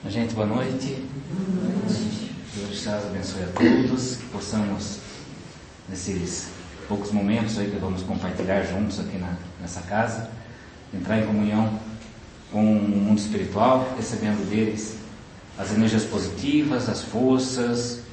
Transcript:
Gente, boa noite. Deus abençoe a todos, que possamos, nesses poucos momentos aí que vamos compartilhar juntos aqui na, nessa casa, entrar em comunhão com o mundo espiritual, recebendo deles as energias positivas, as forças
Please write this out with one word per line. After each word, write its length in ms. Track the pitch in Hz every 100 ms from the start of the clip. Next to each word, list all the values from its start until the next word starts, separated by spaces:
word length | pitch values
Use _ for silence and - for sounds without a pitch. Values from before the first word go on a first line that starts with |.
| 107
Gente, 240 | 110 113
boa 140 | 110 104
noite. 560 | 120 135 131 - - - - - 190 190 - - 202 113 107 107 - 87 - - 101
Deus 320 | 101 98 107
abençoe 560 | 104 101 95 90 95
a 40 | 87
todos, 680 | - 120 131 123 127 - -
que 100 | -
possamos, 720 | 101 - 107 101 92 - - - - - - - - - - -
nesses 600 | 92 101 90 85 - - - - - -
poucos 240 | 101 -
momentos 480 | 104 101 117 107 101
aí 100 | 101
que 80 | 98
vamos 260 | 92 92
compartilhar 600 | - 90 90 85 90 98
juntos 380 | 92 92 104 -
aqui 160 | - 98
na, 160 | 87 87 - -
nessa 220 | 87 95
casa, 480 | 90 104 117 110 - - - - - - -
entrar 260 | - 85 110
em 60 | 104
comunhão 520 | 104 104 110 110 - - - - - - - -
com 100 | 107
o 260 | 107 107 101
mundo 280 | 101 101 107
espiritual, 760 | - 104 85 98 123 131 - -
recebendo 520 | 110 104 107 101 92
deles 480 | 104 110 - - - - - - - - -
as 140 | 98
energias 320 | 107 110 110 101
positivas, 840 | 104 90 92 139 151 139 123 107
as 140 | 98
forças 960 | - 110 131 131 131 127 120 120 120 - -